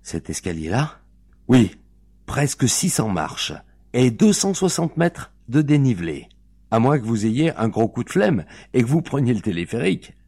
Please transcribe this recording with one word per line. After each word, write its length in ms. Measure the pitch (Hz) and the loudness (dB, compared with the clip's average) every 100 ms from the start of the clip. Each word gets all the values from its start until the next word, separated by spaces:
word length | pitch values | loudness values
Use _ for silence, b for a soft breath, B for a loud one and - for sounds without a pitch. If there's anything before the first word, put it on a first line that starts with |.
cet 260 | - 82 - | -8 -10 -8
escalier-là ? 680 | 78 92 82 78 113 151 - _ _ _ _ - | -8 -6 -8 -4 -2 -2 -8 _ _ _ _ 4
Oui, 300 | 127 98 - _ _ _ _ - | 4 4 -2 _ _ _ _ -8
presque 420 | 135 143 - 127 | -4 -2 0 -2
six 220 | - 180 | 0 -2
cents 180 | - 113 | -2 -2
marches 440 | 90 78 - - 76 - _ _ | -2 -4 -8 -10 -10 -18 _ _
et 180 | 120 127 | 2 2
deux 220 | 113 214 | 4 2
cent 200 | 196 196 | 4 -2
soixante 440 | 185 185 - 165 - | 0 -2 0 -4 0
mètres 360 | 170 - - _ - | -2 -2 -18 _ -2
de 160 | 131 | 0
dénivelé. 640 | 143 147 135 95 82 71 - _ _ _ _ | 2 4 4 0 -4 -8 -12 _ _ _ _
À 80 | 113 | 2
moins 180 | 120 147 | 4 2
que 60 | |
vous 200 | 110 113 | 0 0
ayez 300 | 110 117 160 | 0 0 -2
un 140 | - 113 | 0 -2
gros 200 | 104 113 | 0 -2
coup 140 | - | -2
de 80 | - | -4
flemme 340 | 185 202 117 - B B | 0 2 0 -4 B B
et 100 | 131 | -2
que 60 | 120 | 2
vous 140 | 156 | 0
preniez 300 | - 139 120 | 0 -2 0
le 100 | 107 | 0
téléphérique. 760 | 107 85 85 113 90 92 - - | -2 -6 -6 -2 -2 -2 -8 -20